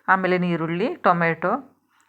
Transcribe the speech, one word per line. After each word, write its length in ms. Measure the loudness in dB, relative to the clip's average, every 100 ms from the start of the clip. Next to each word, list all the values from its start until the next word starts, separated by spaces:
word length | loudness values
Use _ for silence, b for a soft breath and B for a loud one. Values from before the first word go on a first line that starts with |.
| 0
ಆಮೇಲೆ 300 | 0 2 0
ನೀರುಳ್ಳಿ, 580 | 0 -2 -2 -2 -2 0
ಟೊಮೆಟೊ, 840 | 0 2 2 0 -2 -4 -6 _ _ _